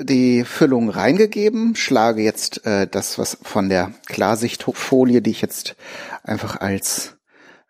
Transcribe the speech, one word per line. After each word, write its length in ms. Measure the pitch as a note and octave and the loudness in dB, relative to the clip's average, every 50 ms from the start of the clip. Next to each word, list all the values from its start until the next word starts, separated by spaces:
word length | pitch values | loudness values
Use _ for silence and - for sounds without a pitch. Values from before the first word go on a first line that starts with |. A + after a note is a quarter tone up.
die 420 | C3 C#3 C#3 B2+ B2+ B2+ B2 A#2+ A#2+ | -2 0 2 4 4 4 4 2 0
Füllung 440 | - - - E3 C#3+ C3 A#2+ A#2 G#2+ | -2 0 2 4 4 4 2 0 0
reingegeben, 880 | G2 G2 F#2 A#3+ E4 F#3+ A3 G#3 - G#3 G#3 G#3+ A#3+ A3 A3+ A#3 A3 | 0 2 2 4 4 4 4 2 2 0 0 0 2 2 0 0 0
schlage 460 | - - - C3+ A2+ A2 A#2 A2+ A2 G#2+ | -2 0 2 2 4 4 4 2 2 0
jetzt, 420 | A2 - - - - - - - | 0 0 -2 -6 -8 -10 -6 -4
äh, 220 | A2 G#2 G2 F#2+ | -2 0 0 0
das, 320 | - - G2 - - - - | 0 -2 -4 -4 -4 -6 -6
was 180 | F#2 - - - - | -6 -6 -8 -10 -12
von 260 | - - A2 G2 F#2+ | -6 -4 -2 0 2
der 240 | F#2+ F2+ F2+ G2 - - - | 2 0 0 -2 -6 -14 -16
Klarsichtfolie, 1120 | - - G#2+ G#2 G2 A2+ A2 A#2+ A2+ - - - C3 - - - - C3+ B2+ C3 B2 A#2+ A#2+ | -10 -4 0 2 2 2 0 -2 -4 -6 -6 -8 -8 -6 -6 -2 2 4 4 6 6 4 4
die 120 | G#2 A2+ G#2+ | 2 0 -2
ich 100 | - - | -2 -4
jetzt 340 | - - - - - - - - - - - - - - - - | -6 -6 -10 -12 -12 -14 -16 -18 -18 -16 -16 -14 -14 -16 -14 -8
einfach 340 | - A2 G2+ - G2+ - | -8 -8 -6 -6 -8 -8
als, 640 | - F#2+ G2 G2 F#2+ - - - - - - - _ _ _ _ _ - - - _ _ | -6 -4 -4 -4 -4 -4 -6 -6 -8 -8 -12 -14 _ _ _ _ _ -20 -20 -20 _ _